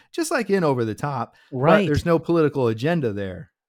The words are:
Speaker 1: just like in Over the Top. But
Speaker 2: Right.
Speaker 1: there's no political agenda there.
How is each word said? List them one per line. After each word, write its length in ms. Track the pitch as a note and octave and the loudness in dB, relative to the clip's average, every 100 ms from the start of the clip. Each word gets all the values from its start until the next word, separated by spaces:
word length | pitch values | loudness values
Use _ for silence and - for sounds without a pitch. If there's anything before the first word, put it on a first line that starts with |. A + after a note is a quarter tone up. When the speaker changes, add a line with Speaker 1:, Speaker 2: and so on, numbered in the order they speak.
| _ | _
Speaker 1:
just 180 | - D#4+ | -6 -4
like 200 | D#4 A3+ | -2 0
in 140 | G3 | 0
Over 200 | D#3+ B2+ | 2 0
the 100 | A2+ | -2
Top. 400 | G#2 C#3+ C3+ A2+ _ _ | -4 -6 -6 -8 _ _
But 60 | C3 | -2
Speaker 2:
Right. 280 | C#3+ E3+ F3+ | 4 4 4
Speaker 1:
there's 180 | D3 | 0
no 140 | E3+ E3 | 2 0
political 480 | E3 E3+ D3+ C#3+ A#2+ | 2 2 2 2 -2
agenda 440 | A2 C3+ F3 B2 | 0 -2 0 -2
there. 400 | G2+ G2 F2+ - _ | -4 -6 -10 -16 _